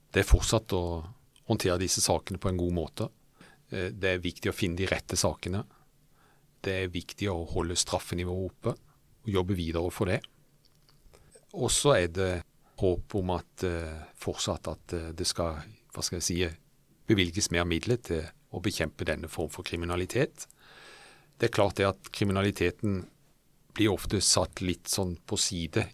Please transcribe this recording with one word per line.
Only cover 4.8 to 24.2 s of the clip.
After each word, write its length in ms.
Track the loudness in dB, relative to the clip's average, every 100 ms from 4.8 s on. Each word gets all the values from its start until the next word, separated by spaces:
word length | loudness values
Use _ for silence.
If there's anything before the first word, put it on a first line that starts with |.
| 0
rette 280 | 0 -2 0
sakene. 480 | 0 0 -4 -6 -6 -14 _ _ _ _ _ _ _ _
Det 100 | -4 -2
er 40 | -2
viktig 400 | -4 -8 -4 -2
å 180 | -2 -2
holde 260 | -2 0 0
straffenivået 760 | 0 -2 -2 -4 -2 -4 -4
oppe 180 | -4 -6
og 540 | -6 -10 _ _ _ 0
jobbe 280 | 2 2 0
videre 360 | 0 0 0
for 140 | 0 0
det. 160 | 0 -4 _ _ _ _ _ _ -20 -20 -20 -20 -20 -14
Og 160 | -4 0
så 240 | 4 4 4
er 40 | 4
det 360 | 0 0 0 -6 _ _ 0
håp 360 | 2 2 0 -2
om 140 | 0
at, 320 | -2 -4 -4
eh, 400 | -2 -2 -4 -8 -14 -8
fortsatt 480 | -6 -2 -2 -2 -6
at, 260 | -8 -6
eh, 180 | -6 -6
det 160 | -4 -2
skal, 340 | 0 -2 -4 -10 -18 _
hva 100 | -6
skal 160 | -4 -2
jeg 40 |
si, 340 | -2 0 0 -2 _ _ _ _ 2
bevilges 440 | 4 4 2 0
mer 120 | 2 2
midler 320 | 2 0 -2
til 220 | 0 -4 -4 -12 _
å 80 | -4
bekjempe 440 | -2 0 -2 -2 -2
denne 220 | -2 -4
form 200 | -6 -6
for 140 | -6
kriminalitet. 800 | -6 -4 -2 -2 -2 -2 -2 -4 -18 _ -20 -20 -20 -20 -20 -20 -20 -2
Det 100 | 0
er 40 | 4
klart 200 | 4 4
det 100 | 2
at 240 | 0 -6
kriminaliteten 960 | -2 0 2 2 2 0 0 -2 -2 -6 _ _ _ _ _ _ 0
blir 140 | 2
ofte 280 | 2 0 0